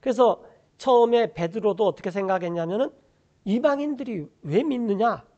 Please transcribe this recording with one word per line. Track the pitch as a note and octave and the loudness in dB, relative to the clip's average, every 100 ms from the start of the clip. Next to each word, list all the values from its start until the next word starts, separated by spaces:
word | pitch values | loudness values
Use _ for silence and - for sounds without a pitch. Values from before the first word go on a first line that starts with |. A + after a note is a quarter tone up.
그래서 | C4+ A3+ A#3+ F3+ - _ _ _ | -2 2 2 2 -6 _ _ _
처음에 | - A#3+ A#3 A#3 A3+ | 2 4 6 4 0
베드로도 | A3+ E3+ G3+ G#3 F#3 G#3 | -2 -6 -2 -2 0 -2
어떻게 | - G3 | -2 -6
생각했냐면은 | F#3 F#3+ F#3+ E3+ E3+ E3 G3+ C4+ _ _ _ _ _ | -6 -2 -2 -2 -4 -4 -2 -4 _ _ _ _ _
"이방인들이 | - G#3+ D4+ C#4+ D4 C#4 C4+ G#3 D3 _ | -4 0 2 0 -4 -6 -6 -8 -10 _
왜 | D#3+ E3 | -2 0
믿느냐?" | E4 B3+ A#3 G3+ G#3+ C3+ - | 0 -2 -2 0 0 -2 -10